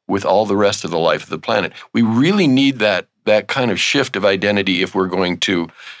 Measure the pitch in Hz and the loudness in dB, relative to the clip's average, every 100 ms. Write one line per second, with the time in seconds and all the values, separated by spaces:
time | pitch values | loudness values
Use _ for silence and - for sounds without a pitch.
0 | - 98 95 95 107 101 101 101 95 85 | -6 -2 2 2 2 2 2 0 -4 -2
1 | 82 76 - 80 - 110 87 - - 113 | 0 0 -4 -8 -4 -2 -2 -8 -6 0
2 | 117 113 151 208 165 131 139 131 104 92 | 2 2 2 4 4 4 2 2 0 0
3 | - _ - 107 101 - 123 90 - 143 | -4 _ 0 0 0 -2 -2 -2 -2 -2
4 | 127 101 98 98 101 104 95 90 92 95 | -2 0 0 0 0 0 0 0 -2 -2
5 | 92 90 87 87 - 90 82 - - - | -2 0 -2 -2 -2 -2 -4 -10 -20 -20